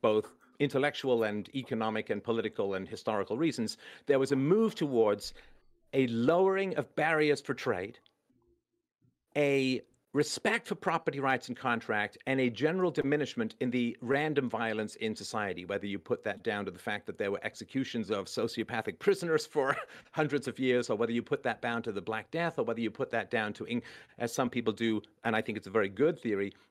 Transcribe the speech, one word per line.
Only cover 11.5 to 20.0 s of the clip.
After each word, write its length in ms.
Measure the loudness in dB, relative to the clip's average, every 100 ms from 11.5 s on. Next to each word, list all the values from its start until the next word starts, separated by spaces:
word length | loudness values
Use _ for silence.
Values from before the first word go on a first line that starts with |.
| -4
contract, 600 | 0 0 0 -2 -2 -4 -2
and 140 | 2
a 80 | 2
general 420 | 2 0 2 0
diminishment 640 | 0 0 0 0 -2 -4 -2
in 100 | -2
the 260 | 0 0 -2
random 480 | 0 0 2 0 0
violence 480 | 0 -2 -2 -4 -4
in 180 | -4
society, 520 | -4 -6 -4 -4 -4 -4
whether 200 | -2 -2
you 120 | -6
put 260 | -4 -2
that 180 | -2 -4
down 220 | -2 -2
to 60 | -4
the 80 | -6
fact 260 | -6 -6 -6
that 120 | -4
there 120 | -2
were 100 | -2
executions 680 | -6 -10 -6 -4 -4 -4 -2
of 140 | -4
sociopathic 720 | -2 -2 -2 -2 -4 -4 -4 0
prisoners 480 | 2 2 2 0 0
for 300 | 0 2 0 -6
<laughs> 180 | -16